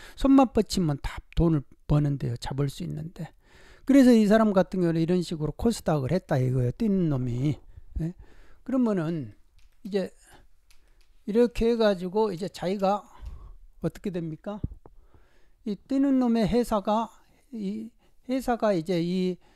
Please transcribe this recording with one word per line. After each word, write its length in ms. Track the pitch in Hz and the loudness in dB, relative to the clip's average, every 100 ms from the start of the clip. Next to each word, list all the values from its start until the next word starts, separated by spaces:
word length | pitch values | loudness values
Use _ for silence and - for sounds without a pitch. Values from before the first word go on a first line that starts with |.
| - - | -12 -2
손만 360 | 269 269 262 | 4 6 6
뻗치면 460 | 240 202 - 165 143 | 2 -2 0 0 -2
다 160 | - - - - | -6 -10 -8 0
돈을 260 | 165 156 - - - | 2 2 -4 -14 0
버는데요. 500 | 147 147 139 135 120 | 0 2 -2 -6 -8
잡을 300 | - 135 143 | -8 -4 -4
수 140 | - | -6
있는데. 500 | 165 151 160 - 160 - _ - - - | -10 -10 -12 -14 -16 -16 _ -20 -20 -14
그래서 280 | - 277 247 | 4 6 8
이 140 | 226 208 | 8 6
사람 260 | 220 220 | 6 4
같은 280 | 190 175 185 | 4 2 0
경우는 200 | 170 165 | 0 2
이런 220 | 165 185 | 2 0
식으로 300 | 165 165 147 | -2 -6 -6
코스닥을 580 | - 233 220 - 156 131 | -2 -2 0 0 0 0
했다 280 | 180 - 143 | -2 -2 -2
이거예요. 340 | 127 131 123 | 0 0 -2
뛰는 360 | - 226 190 165 | -2 0 0 0
놈이. 480 | 135 127 120 147 117 - - - - | 0 -2 -2 -2 -4 -10 -20 -12 -8
예? 140 | 165 - - - - - | -8 -8 -20 -20 -20 -20
그러면은 720 | - 262 240 196 156 170 113 - - - - _ | -6 -2 0 0 -2 -6 -8 -14 -20 -20 -20 _
이제 260 | 196 196 185 - - - - - _ - _ _ - - - | -6 -4 -6 -12 -20 -20 -20 -20 _ -20 _ _ -20 -20 -4
이렇게 440 | 214 240 - 226 | 2 2 2 0
해가지고 640 | 233 214 185 180 202 220 | 2 0 0 -4 -2 -2
이제 160 | 170 180 | -4 -10
자기가 560 | - 175 202 190 208 - - - - - - - - | -6 -6 -2 -2 -2 -6 -18 -16 -16 -18 -20 -20 -8
어떻게 280 | 165 - 208 | -8 -6 -10
됩니까? 500 | 175 165 156 - 208 - - - - - - _ _ - _ | -8 -8 -10 -12 -10 -12 -12 -20 -20 -20 -20 _ _ -20 _
이 120 | - 196 | -10 -10
뛰는 420 | - 269 277 262 | -4 0 2 2
놈의 300 | 247 226 190 | 2 2 2
회사가, 600 | 240 233 214 208 214 220 - _ _ _ | 0 0 -2 0 -2 -2 -12 _ _ _
이 380 | 226 196 214 226 _ _ _ - | -10 -8 -8 -12 _ _ _ -6
회사가 440 | 262 247 233 214 | -6 -2 0 0
이제 280 | 185 160 180 | 0 0 -2
이 360 | 170 185 185 175 _ | 0 0 -2 -4 _